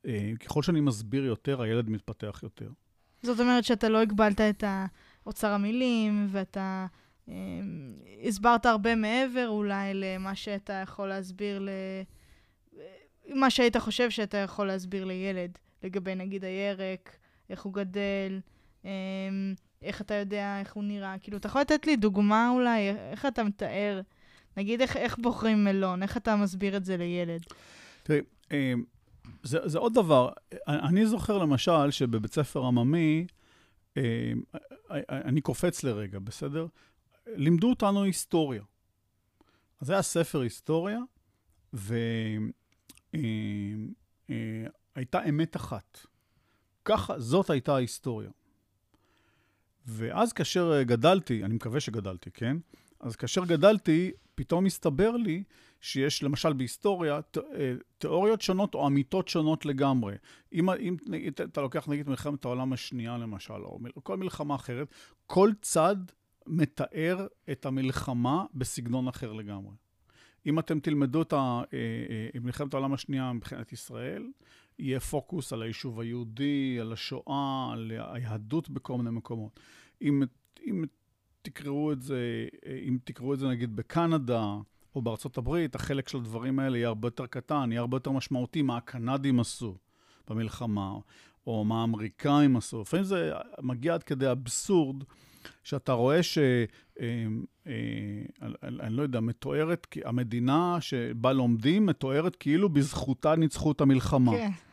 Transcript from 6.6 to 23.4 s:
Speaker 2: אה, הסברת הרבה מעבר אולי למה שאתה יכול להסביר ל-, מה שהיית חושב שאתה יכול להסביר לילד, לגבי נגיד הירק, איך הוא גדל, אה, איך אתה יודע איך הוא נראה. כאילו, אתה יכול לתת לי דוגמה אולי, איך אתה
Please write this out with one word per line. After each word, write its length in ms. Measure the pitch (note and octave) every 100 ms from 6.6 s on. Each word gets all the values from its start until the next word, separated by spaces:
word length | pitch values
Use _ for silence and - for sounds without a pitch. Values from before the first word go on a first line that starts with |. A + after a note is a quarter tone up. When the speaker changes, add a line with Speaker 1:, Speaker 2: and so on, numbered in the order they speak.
| F#3+ F#3+ F#3 _ _ _ -
Speaker 2:
אה, 60 | F#3 F#3+ F3 G3 E3 C3+ D#2 - G2+
הסברת 420 | A#3+ G3 A#3 A#3 B3
הרבה 280 | A3 A3
מעבר 540 | A3+ G#3+ A#3+ C4 B3 A#3+
אולי 460 | G#3 G3+ G3 G3
למה 400 | G3 F#3+ F#3 F#3+
שאתה 380 | G3 G#3+ G3 G3+
יכול 360 | G3 F#3+ - G3
להסביר 500 | F#3+ F#3 F#3 G3+ G3
ל-, 460 | G3 F#3+ F#3+ F#3+ F#3+ - - - _ _ _ - - - _ _ -
מה 160 | C#4 C4+
שהיית 260 | B3+ A#3+ A3+
חושב 340 | A3 G#3 A#3+
שאתה 260 | A3 G3+ G#3
יכול 300 | G3 - G3
להסביר 380 | F#3+ F#3 G3
לילד, 540 | F#3 F#3 F#3+ F#3 F3 F3+ _ _
לגבי 320 | F#3+ F#3+ F#3
נגיד 300 | F#3 F#3+ G3
הירק, 720 | F#3 F#3+ G3+ F#3+ F#3+ F#3 - - _ _ -
איך 120 | F#3+
הוא 100 | G3+
גדל, 680 | G3 G3 G3 G3+ G3 F#3+ F#3+ - _ _ _
אה, 60 | F#3+ F#3+ F#3+ F#3+ F#3+ G3 G3 F#3+ _ _
איך 180 | E3 G3+
אתה 140 | G#3
יודע 460 | G#3 G3+ G#3 G3+ G3+
איך 120 | G3
הוא 120 | G#3
נראה. 300 | G#3 G3+ G3 F#3+
כאילו, 180 | - G3+
אתה 100 | G3+
יכול 140 | C4+
לתת 260 | C#4+ D4+ D#4
לי 100 | C#4+
דוגמה 540 | G#3 G3 G#3 G#3+ A#3+
אולי, 400 | B3+ B3 A3+ G3 G3+ G#2
איך 160 | G#3 C#4
אתה 180 | B3